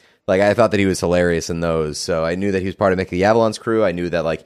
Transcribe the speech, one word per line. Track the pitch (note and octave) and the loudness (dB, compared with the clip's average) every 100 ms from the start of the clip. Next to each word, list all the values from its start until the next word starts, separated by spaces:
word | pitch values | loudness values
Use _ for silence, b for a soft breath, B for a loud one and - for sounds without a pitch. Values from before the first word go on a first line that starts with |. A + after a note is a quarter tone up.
| b b - | b b -2
like, | F#2+ | 2
I | G2+ | 2
thought | G#2 A2 | 4 2
that | G#2 | 4
he | G2 | 0
was | F2 | 0
hilarious | F2 F2+ F2 E2 - | 0 2 2 0 -4
in | E2 | -4
those. | E2+ D#2+ D2+ D2 | -2 -2 -4 -6
So | - E2 | -4 -2
I | E2 F2+ | -2 -2
knew | G2+ | -2
that | F#2+ | -2
he | F#2 | -4
was | - | 0
part | G2+ | 0
of | F#2 | 0
Mickey | F#2 F2+ G2+ | -2 0 2
Avalon's | A2+ A2+ G#2+ | 2 0 -2
crew. | A#2 A2 | -2 0
I | G2+ | 0
knew | F2 F2 | -2 -4
that, | E2+ | -2
like, | D#2+ D#2 | -2 -6